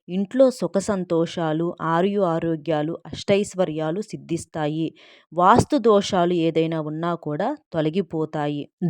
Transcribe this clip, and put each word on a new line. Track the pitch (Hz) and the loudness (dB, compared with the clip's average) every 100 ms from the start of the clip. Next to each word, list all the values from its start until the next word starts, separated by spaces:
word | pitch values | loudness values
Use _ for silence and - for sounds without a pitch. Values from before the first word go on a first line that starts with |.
| - | -8
ఇంట్లో | 180 196 247 262 | -6 -4 4 4
సుఖ | 240 175 196 | 4 -2 -2
సంతోషాలు, | 190 196 180 165 165 - 160 156 170 - | -2 -2 0 0 0 -2 -2 -2 -2 -4
ఆయు | 160 165 190 202 | -2 0 0 0
ఆరోగ్యాలు, | 185 165 170 165 147 151 151 170 - | 0 0 -2 -4 -2 -2 -2 -6 -10
అష్టైశ్వర్యాలు | - - 202 208 180 180 156 156 175 | -10 0 0 0 -2 -2 -2 -4 -4
సిద్ధిస్తాయి. | 214 143 139 160 - 165 151 156 160 - - - _ | -8 -12 -6 -8 -6 -4 -4 -2 -4 -6 -20 -20 _
వాస్తు | 156 180 240 - 294 | 2 6 6 4 2
దోషాలు | 226 202 196 190 175 180 160 | 4 4 4 2 2 2 2
ఏదైనా | 160 160 160 | 2 0 -2
ఉన్నా | 151 156 170 165 | -4 -4 -2 -4
కూడా | - 147 220 302 _ | -4 -4 -4 -6 _
తొలగిపోతాయి. | 170 156 165 196 160 156 156 147 147 - _ 175 | -2 0 -2 -4 -4 -4 -4 -4 -4 -8 _ 6